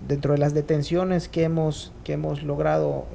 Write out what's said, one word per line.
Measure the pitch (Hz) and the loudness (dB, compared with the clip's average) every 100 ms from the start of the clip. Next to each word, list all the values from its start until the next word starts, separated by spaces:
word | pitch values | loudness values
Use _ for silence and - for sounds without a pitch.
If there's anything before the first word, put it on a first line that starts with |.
| 131 | -4
dentro | 139 143 | 0 2
de | 143 | 4
las | 147 | 4
detenciones | 151 147 151 147 170 185 180 - | 2 2 0 2 0 2 0 0
que | 165 | 0
hemos, | 160 165 156 147 - - - | 0 2 0 -2 -8 -12 -6
que | |
hemos | 147 151 147 | -4 -2 -4
logrado, | 147 143 156 156 151 135 - | -4 0 2 2 2 -2 -6